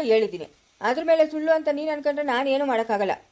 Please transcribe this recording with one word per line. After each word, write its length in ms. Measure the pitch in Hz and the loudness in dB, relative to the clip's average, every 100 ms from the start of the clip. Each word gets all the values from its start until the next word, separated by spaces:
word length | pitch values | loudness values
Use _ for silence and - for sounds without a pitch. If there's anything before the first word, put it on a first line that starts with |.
ಹೇಳಿದ್ದೀನಿ. 460 | 269 220 214 175 - _ _ - | 2 2 2 -4 -14 _ _ -6
ಅದ್ರ 200 | 214 262 330 | -4 -2 2
ಮೇಲೆ 260 | 320 311 | 4 2
ಸುಳ್ಳು 200 | 311 311 | 0 0
ಅಂತ 160 | 320 311 | 0 0
ನೀನ್ 180 | 285 311 | -2 -2
ಅನ್ಕೊಂಡ್ರೆ 360 | 294 294 285 294 | -4 -2 -2 -2
ನಾನ್ 220 | 247 277 | -2 0
ಏನು 180 | 269 285 | 0 0
ಮಾಡಕ್ಕಾಗಲ್ಲ. 460 | 226 226 208 208 - - | -2 0 0 -2 -4 -8